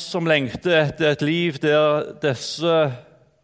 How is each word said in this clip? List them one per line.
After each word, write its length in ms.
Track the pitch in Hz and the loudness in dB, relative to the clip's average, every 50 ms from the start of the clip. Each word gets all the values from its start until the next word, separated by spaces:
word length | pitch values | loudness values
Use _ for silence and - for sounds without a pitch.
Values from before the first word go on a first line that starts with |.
| - - - | -10 -8 -6
som 120 | 185 165 165 | -4 0 0
lengter 480 | 156 147 135 120 - - - 180 170 160 | 0 0 0 -2 -6 -6 -2 0 2 2
etter 320 | 156 143 - - 160 151 | 2 2 0 0 0 0
et 140 | 147 - 147 | 0 0 0
liv 320 | 147 165 170 175 175 143 135 | -2 0 0 0 -2 -2 -2
der 520 | - 151 147 151 151 151 147 151 - - - - - | 0 2 2 4 4 2 2 0 -2 -6 -8 -4 -2
disse 520 | 147 131 117 - - - - 156 170 165 160 156 139 123 120 - - _ _ _ _ _ _ | -2 -2 -2 -6 -10 -8 -4 0 2 2 2 2 0 -2 -6 -14 -20 _ _ _ _ _ _